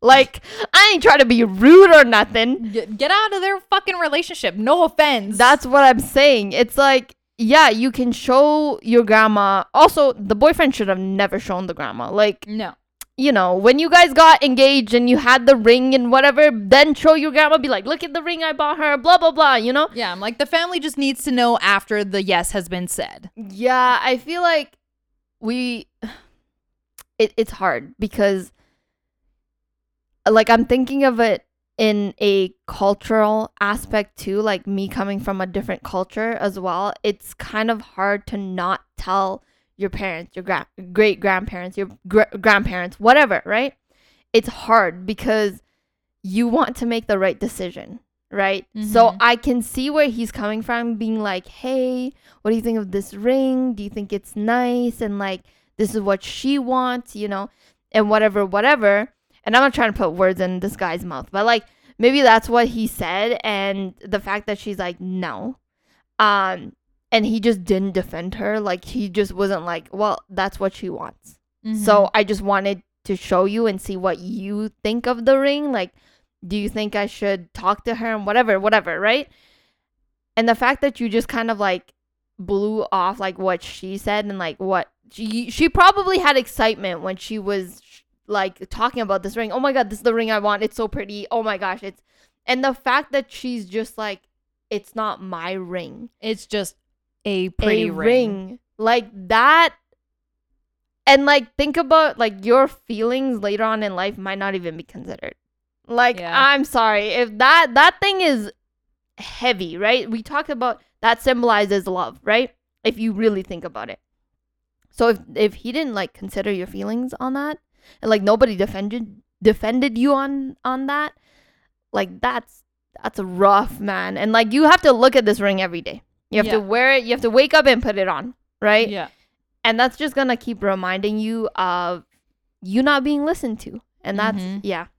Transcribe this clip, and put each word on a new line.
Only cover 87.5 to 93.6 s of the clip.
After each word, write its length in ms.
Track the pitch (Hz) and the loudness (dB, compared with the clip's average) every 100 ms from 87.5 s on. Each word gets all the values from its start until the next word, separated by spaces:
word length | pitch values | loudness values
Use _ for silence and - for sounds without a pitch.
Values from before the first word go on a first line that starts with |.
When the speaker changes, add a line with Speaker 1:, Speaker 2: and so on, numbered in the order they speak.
| 202 185 160 _ _ _ _ _ | -6 -6 -16 _ _ _ _ _
Speaker 1:
like, 420 | 208 190 185 190 | -4 -4 -8 -16
talking 320 | - 233 247 | -6 -6 -4
about 200 | 220 196 | -4 -4
this 140 | 196 220 | -4 -8
ring. 160 | 220 | -6
"Oh 80 | 233 | -4
my 120 | 277 | -2
God, 180 | 262 226 | -2 -2
this 80 | 208 | -2
is 60 | |
the 100 | 240 | -2
ring 160 | 226 226 | -2 -2
I 80 | 214 | -2
want. 240 | 202 202 | -2 -2
It's 140 | 214 - | -4 -6
so 120 | 220 | -8
pretty. 380 | - 196 208 202 | -8 -12 -12 -8
Oh 120 | 233 | -6
my 160 | 220 196 | -4 -6
gosh, 240 | 190 185 | -6 -8
it's," 180 | 196 190 _ _ _ _ - | -12 -18 _ _ _ _ -6
and 180 | 254 | -2
the 80 | 269 | -2
fact 400 | 254 - 262 294 | -4 -2 -2 -2
that 180 | 269 - | -6 -6
she's 360 | - 254 240 | -12 -10 -10